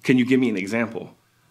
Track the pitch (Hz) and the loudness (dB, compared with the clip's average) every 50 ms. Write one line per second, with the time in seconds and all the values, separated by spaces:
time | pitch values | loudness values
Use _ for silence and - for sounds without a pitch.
0 | - - 131 127 123 113 131 127 131 120 107 95 95 95 107 117 117 110 - 90 | 0 2 2 4 4 4 2 2 2 0 -2 -4 -6 -4 -4 -4 -4 -4 -6 -10
1 | 90 87 - _ _ _ _ _ _ _ | -14 -14 -18 _ _ _ _ _ _ _